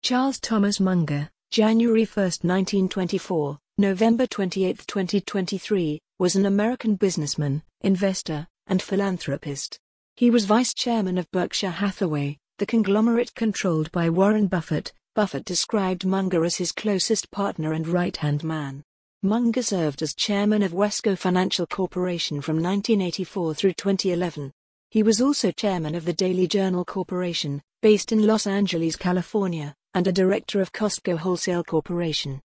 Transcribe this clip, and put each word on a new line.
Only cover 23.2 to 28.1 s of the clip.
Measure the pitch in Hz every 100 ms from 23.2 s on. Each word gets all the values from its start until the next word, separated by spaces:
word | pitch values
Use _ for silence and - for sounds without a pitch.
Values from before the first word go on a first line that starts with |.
| 185 - 170 156
through | 196
twenty | 175 196 196 190
eleven. | 175 180 156 139 - _ _ _
He | 220
was | 214 214
also | 262 285 208
chairman | - 208 185 156
of | 165 160
the |
Daily | 165 185 180 180
Journal | 202 190 180 175
Corporation, | 196 180 180 180 170 151 143 _ _
based | 220 208 -